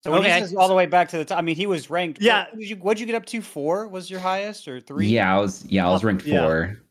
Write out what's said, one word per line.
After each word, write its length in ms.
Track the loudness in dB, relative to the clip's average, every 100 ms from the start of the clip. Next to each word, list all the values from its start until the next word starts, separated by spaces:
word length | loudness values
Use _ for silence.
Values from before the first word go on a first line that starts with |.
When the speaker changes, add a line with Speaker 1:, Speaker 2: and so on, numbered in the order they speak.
Speaker 1:
So 60 | 2
when 120 | 2
he 60 | 4
Speaker 2:
Okay. 120 | 2
Speaker 1:
says 140 | 0
all 140 | 2 4
the 60 |
way 120 | 4 4
back 220 | 4 2
to 80 | -2
the 60 |
top, 140 | -4 -2
I 40 |
mean, 120 | -2
he 120 | -2 -2
was 220 | -2 -2
ranked, 300 | -4 -4 0
what, 60 |
Speaker 2:
Yeah. 220 | 2 2 0
Speaker 1:
what 80 | -10
did 100 | -12
you, 60 | -6
what'd 240 | -2 -2
you 60 | -2
get 80 |
up 100 | -6 -6
to, 140 | -10
four 460 | -10 -6 -2 -2 -4
was 240 | -12 -12
your 80 | -6
highest, 480 | -4 -2 -4 -10 -14
or 140 | -14
three? 260 | -10 -2 2
Speaker 3:
Yeah, 260 | 2 4 2
I 20 |
was, 260 | 0 -4 -2
yeah, 200 | 0 2
I 40 |
was 100 | 2
Speaker 2:
Oh, 60 | 2
Speaker 3:
ranked 180 | -2 0
Speaker 2:
yeah. 140 | 0
Speaker 3:
four. 360 | 2 0 -2 -8 _